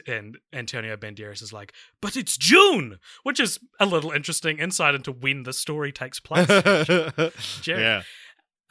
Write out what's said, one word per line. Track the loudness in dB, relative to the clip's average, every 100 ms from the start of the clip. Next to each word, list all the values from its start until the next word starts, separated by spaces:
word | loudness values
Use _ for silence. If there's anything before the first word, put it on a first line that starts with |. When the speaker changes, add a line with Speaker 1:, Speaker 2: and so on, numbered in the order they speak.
| -6
Speaker 1:
and | -8 -8 -20 _
Antonio | -12 -8 -8 -8 -8
Banderas | -12 -12 -14 -14
is | -14
like, | -16 -18 -20 -20 _
"But | -6 -6
it's | -4 0
June," | 6 8 8 4 -2 -10 -20 -8
which | -6 0
is | 0 -2 -10 _
a | 2
little | 2 0
interesting | -4 -4 -4 -4 -4
insight | -4 0 2 2
into | -4
when | -6 -4 -4
the | -4
story | -6 -4 -4 -6
takes | -6 -10 -10
place. | -2 2 6
Speaker 2:
<laughs> | 6 6 4 4 2 2 -2 -4 -4 -10 -8
Speaker 1:
Jerry. | -6 0
Speaker 2:
Yeah. | 2 0 -4 -18 -20 _ _ _ _